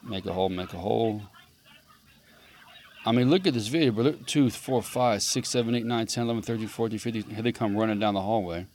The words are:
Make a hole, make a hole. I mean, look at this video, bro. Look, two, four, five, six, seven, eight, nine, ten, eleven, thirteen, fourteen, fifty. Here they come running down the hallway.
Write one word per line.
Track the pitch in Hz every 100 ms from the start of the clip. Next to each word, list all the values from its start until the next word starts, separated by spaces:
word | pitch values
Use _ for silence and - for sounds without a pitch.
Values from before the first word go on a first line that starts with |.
Make | - 95
a | 95
hole, | 90 95
make | 90 90
a | 87
hole. | 92 117 113 107 101 - - _ _ - _ - _ - _ - - - - - - -
I | -
mean, | 120 123
look | 180 185
at |
this | 123 107
video, | 151 147
bro. | 110
Look, | 123 - -
two, | 151 131
four, | - - 127
five, | 107 - 123 101
six, | - 131 123
seven, | 123 117
eight, | 120
nine, | 113 117 113
ten, | -
eleven, | 117 117
thirteen, | 104 117 107
fourteen, | - 113 107
fifty. | 120 113
Here | 95 104
they | 117
come | 117 110 101
running | 110 107
down | 107
the | 101
hallway. | 95 113 90 85 95